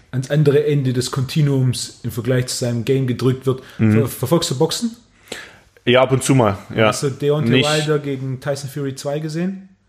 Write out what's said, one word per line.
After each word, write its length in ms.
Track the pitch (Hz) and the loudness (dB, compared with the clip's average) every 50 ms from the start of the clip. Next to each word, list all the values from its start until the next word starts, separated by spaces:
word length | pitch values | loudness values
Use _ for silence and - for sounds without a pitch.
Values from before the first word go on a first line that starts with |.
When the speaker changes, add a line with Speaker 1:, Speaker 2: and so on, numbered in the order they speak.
| _ _ | _ _
Speaker 1:
ans 180 | - 127 131 - | -6 -6 -4 0
andere 360 | 143 151 151 147 135 147 151 | 2 2 4 6 4 4 4
Ende 260 | 151 147 143 131 131 | 2 0 0 0 0
des 200 | 120 127 123 - | 0 -2 -2 -2
Kontinuums 920 | - 139 127 131 - 160 147 143 139 135 131 127 113 - - - - - - | -2 -4 -4 -2 0 0 2 2 2 2 2 0 0 -2 -6 -12 -12 -12 -10
im 80 | 120 | -10
Vergleich 360 | - 123 107 123 131 123 123 | -8 -6 -2 -2 0 0 -2
zu 100 | - - | -2 -4
seinem 260 | - 127 120 120 117 110 | -4 -4 -2 -2 -2 0
Game 240 | 139 135 135 135 | 0 0 0 0
gedrückt 380 | 123 120 - 120 131 127 131 - | -2 -2 0 0 -2 -2 0 -2
wird. 160 | 131 127 127 - - - | -2 -2 -4 -4 -10 -2
Speaker 2:
Mhm. 160 | - 113 110 107 | 0 2 4 4
Speaker 1:
Ver-, 140 | 110 110 | 4 2
verfolgst 440 | 113 - - 123 127 170 165 - - | 0 -2 -6 -2 0 0 0 0 0
du 60 | 135 | -2
Boxen? 400 | 127 160 156 - - 240 226 226 - _ _ _ _ _ - - - - - - - _ _ _ _ - | 0 -2 -2 -2 -2 -6 -6 -8 -8 _ _ _ _ _ -18 -16 -16 -18 -20 -20 -20 _ _ _ _ 0
Speaker 2:
Ja, 160 | 123 120 127 | 4 4 4
ab 100 | 131 117 | 4 4
und 120 | 131 127 - | 2 0 2
zu 120 | - 139 | 4 4
mal. 220 | 131 117 104 98 98 - - - | 4 4 4 2 -2 -6 -6 0
Ja. 120 | 113 110 | 2 2
Speaker 1:
Hast 160 | 107 104 - - | 2 2 0 -4
du 60 | 139 | -6
Deontay 420 | 120 - 143 143 147 151 127 113 | -4 -2 0 0 0 2 2 2
Speaker 2:
Nicht 180 | 123 131 135 147 151 | 4 4 4 2 0
Speaker 1:
Wilder 260 | 156 151 151 151 143 | 0 0 0 -2 -2
gegen 420 | 143 143 139 127 131 135 131 131 | -2 -4 -6 -6 -6 -8 -8 -8
Tyson 280 | - 147 139 139 - 127 | -6 -6 -6 -6 -8 -10
Fury 260 | - 151 139 139 135 | -8 -8 -8 -8 -8
zwei 240 | 135 - 143 143 156 | -8 -8 -6 -6 -6
gesehen? 500 | 156 156 151 165 175 190 196 190 - - _ _ _ | -6 -6 -6 -4 -4 -4 -6 -8 -14 -20 _ _ _